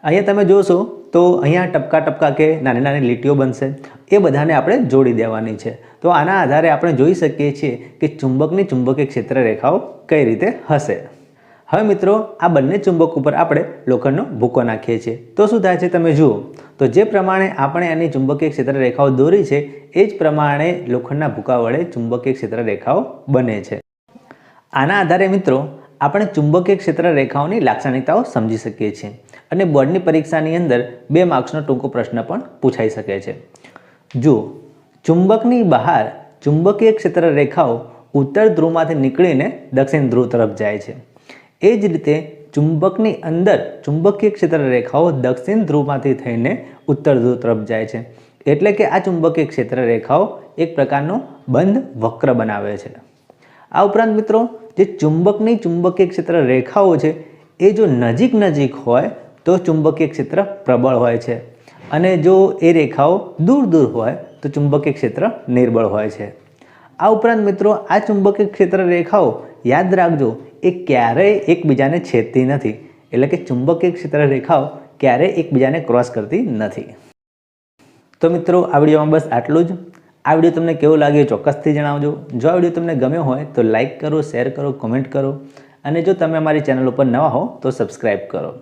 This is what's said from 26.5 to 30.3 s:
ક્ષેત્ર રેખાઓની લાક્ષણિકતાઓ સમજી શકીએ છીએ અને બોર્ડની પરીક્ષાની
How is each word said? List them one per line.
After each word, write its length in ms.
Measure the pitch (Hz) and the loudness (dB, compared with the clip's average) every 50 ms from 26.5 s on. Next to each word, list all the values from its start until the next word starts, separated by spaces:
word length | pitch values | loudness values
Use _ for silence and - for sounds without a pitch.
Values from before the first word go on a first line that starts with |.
| 151 180 180 185 196 | 2 2 2 2 0
ક્ષેત્ર 360 | 190 - - 151 - 165 175 160 | 0 0 -4 -2 0 0 0 2
રેખાઓની 480 | 143 135 120 - 143 143 156 196 233 | 2 0 0 -2 -4 -4 -2 -2 0
લાક્ષણિકતાઓ 600 | 160 120 107 - - 143 127 131 131 - 160 208 247 | 0 0 -2 0 -2 -4 -4 -2 -2 0 0 0 0
સમજી 340 | - - 127 110 110 113 | -2 -4 -4 -2 -2 -4
શકીએ 340 | 110 - 117 104 - 110 107 | -4 -6 -10 -8 -6 -6 -6
છીએ 200 | 98 - - 104 104 - _ _ - - _ _ | -6 -8 -14 -16 -16 -18 _ _ -20 -20 _ _
અને 140 | - 180 196 | -2 -2 0
બોર્ડની 340 | 175 151 143 131 135 175 190 | 2 2 2 2 2 0 -2
પરીક્ષાની 580 | 180 170 156 156 151 147 | 0 0 0 0 0 0